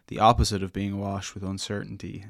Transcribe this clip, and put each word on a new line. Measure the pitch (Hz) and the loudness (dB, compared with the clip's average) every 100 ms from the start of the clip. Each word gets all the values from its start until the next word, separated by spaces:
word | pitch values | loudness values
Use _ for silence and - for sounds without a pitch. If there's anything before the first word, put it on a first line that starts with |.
| _ | _
the | - | 6
opposite | 110 120 - 101 | 6 8 4 0
of | 95 | -4
being | 95 101 | -4 -4
awash | 98 98 98 - | -4 -4 -6 -8
with | 98 | -8
uncertainty | 95 95 - 104 95 101 90 - | -8 -6 -6 -6 -8 -12 -12 -12